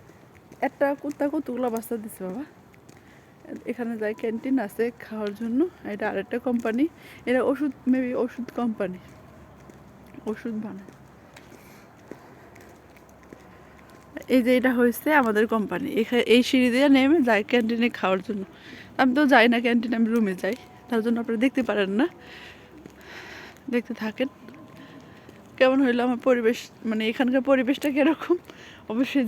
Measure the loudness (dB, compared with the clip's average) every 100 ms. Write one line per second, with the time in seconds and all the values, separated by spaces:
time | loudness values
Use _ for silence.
0 | -20 -20 -20 -20 -20 -6 -6 -2 -2 -2
1 | -6 -4 -2 -2 -6 -4 -4 -4 -6 -8
2 | -10 -12 -10 -10 -12 -16 -20 -20 -20 -20
3 | -20 -20 -20 -20 -18 -12 -10 -8 -8 -6
4 | -6 -4 -6 -6 -2 -2 -2 -2 -4 -4
5 | -12 -8 -8 -6 -4 0 0 -4 -10 -6
6 | -4 -4 -4 -6 -2 -2 -2 0 -2 -4
7 | -20 -10 -2 0 0 0 -4 -2 0 0
8 | 0 -2 -4 -6 -10 -4 -4 -4 -6 -8
9 | -16 -20 -20 -20 -20 -20 -20 -20 -20 -20
10 | -20 -12 -10 -8 -8 -10 -10 -12 -18 -20
11 | -20 -20 -20 -20 -20 -20 -20 -20 -20 -20
12 | -20 -20 -20 -20 -20 -20 -20 -20 -20 -20
13 | -20 -20 -20 -20 -20 -20 -20 -20 -20 -20
14 | -20 -16 0 2 4 4 2 2 2 0
15 | 2 2 4 2 2 0 -2 -4 -4 -2
16 | 0 0 6 6 6 4 4 4 6 6
17 | 6 4 4 2 2 0 2 0 -2 0
18 | 0 0 -2 -8 -10 -14 -20 -20 -8 0
19 | 2 4 6 6 6 4 2 0 0 0
20 | 2 2 0 -2 -4 -6 -10 -20 -4 -2
21 | 0 -2 -2 0 0 0 -2 0 0 0
22 | -2 -4 -20 -20 -20 -20 -20 -20 -20 -20
23 | -20 -20 -18 -18 -20 -18 -6 -4 -4 -8
24 | -8 -6 -6 -8 -20 -20 -20 -20 -20 -20
25 | -20 -20 -20 -20 -14 2 4 4 2 2
26 | 0 0 0 2 2 -2 -6 -10 -6 -2
27 | -2 0 0 0 2 2 2 -2 -2 2
28 | 2 2 0 -2 -4 -20 -20 -16 -6 -4
29 | 0 0